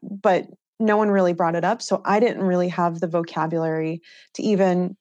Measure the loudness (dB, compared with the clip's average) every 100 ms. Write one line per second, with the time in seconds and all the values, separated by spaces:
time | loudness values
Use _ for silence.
0 | -12 -2 2 2 -2 -14 _ -2 2 2
1 | 2 2 2 2 0 0 -2 -2 -2 -2
2 | 0 2 2 0 0 0 0 0 -2 -2
3 | -4 -2 -4 -4 -4 -2 -2 -2 -4 -6
4 | -12 -20 -18 -6 0 2 2 2 -2 -4